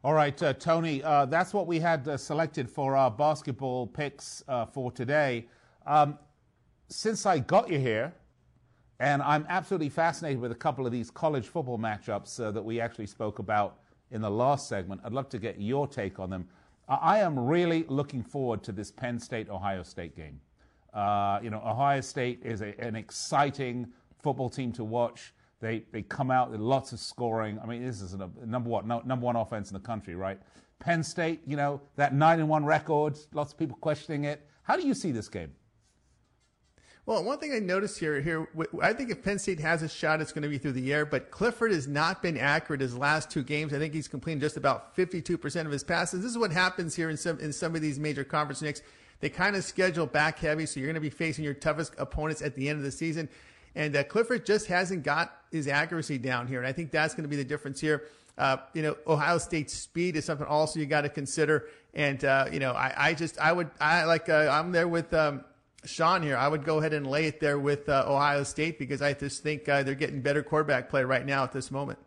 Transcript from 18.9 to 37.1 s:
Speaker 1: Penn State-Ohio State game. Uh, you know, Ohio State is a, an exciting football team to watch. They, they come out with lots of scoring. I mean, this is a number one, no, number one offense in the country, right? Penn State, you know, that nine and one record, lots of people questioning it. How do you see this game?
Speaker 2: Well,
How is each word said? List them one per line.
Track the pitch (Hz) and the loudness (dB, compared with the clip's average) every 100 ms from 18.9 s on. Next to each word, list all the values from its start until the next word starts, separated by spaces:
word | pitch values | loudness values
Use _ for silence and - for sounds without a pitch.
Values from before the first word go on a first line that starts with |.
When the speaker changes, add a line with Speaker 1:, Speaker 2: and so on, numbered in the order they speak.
Speaker 1:
Penn | - 123 120 | -8 -6 -6
State-Ohio | - 117 104 98 101 95 | -6 -8 -6 -4 -4 -4
State | 90 - 85 | -8 -10 -12
game. | 80 78 71 _ _ _ _ _ | -12 -16 -16 _ _ _ _ _
Uh, | 107 101 104 101 101 | -2 0 2 2 0
you | 113 | -2
know, | 107 | -6
Ohio | 110 113 139 139 | -4 0 2 2
State | - - 123 120 | -2 -4 -4 -4
is | 120 107 | -6 -6
a, | 104 101 | -6 -8
an | 117 110 | -6 -6
exciting | 101 - - 143 143 - 127 123 120 - _ _ | -8 -10 0 2 2 0 -6 -6 -8 -14 _ _
football | 147 127 127 | -4 -2 -4
team | - 127 | -4 -6
to | 113 | -4
watch. | 110 117 117 - - _ _ _ | -4 -2 -2 -4 -20 _ _ _
They, | 113 113 - | -4 -4 -6
they | 113 | -10
come | 101 - 131 | -8 -4 2
out | 127 123 | 2 2
with | 110 | 0
lots | 110 135 - | 0 0 0
of | 120 | -12
scoring. | - - 120 113 107 107 | -12 -4 -2 -2 -2 -6
I | 110 | -8
mean, | 117 | -8
this | 127 104 | -6 -8
is | 95 | -8
a | 95 92 - | -8 -10 -10
number | 117 123 120 | -6 -4 -2
one, | 110 107 | -2 -2
no, | 117 | -4
number | 123 127 120 | -2 -2 0
one | 120 | 0
offense | 110 113 95 | -2 -4 -6
in | |
the | 95 | -10
country, | 98 110 95 | -8 -8 -8
right? | 85 95 98 - - _ _ | -6 -6 -6 -14 -20 _ _
Penn | - 165 | 0 0
State, | 156 - 165 165 - | 0 -2 -2 -2 -4
you | 147 | 0
know, | 143 143 - - | 0 -2 -8 0
that | 143 | 2
nine | 135 160 165 | 6 8 6
and | 156 | 4
one | 156 | 4
record, | 147 156 - 147 151 139 - | 4 2 4 2 2 -2 -8
lots | 147 147 | -6 -6
of | - | -4
people | 156 - | -4 -2
questioning | 160 147 - 147 | -2 -2 -2 -2
it. | 143 147 - _ | -2 -4 -10 _
How | - 294 | 0 2
do | 294 | 2
you | |
see | 226 180 | 0 0
this | 117 101 | -2 -4
game? | 95 80 - _ _ _ _ _ _ _ _ _ _ _ _ _ - | -8 -10 -14 _ _ _ _ _ _ _ _ _ _ _ _ _ -14
Speaker 2:
Well, | - | -2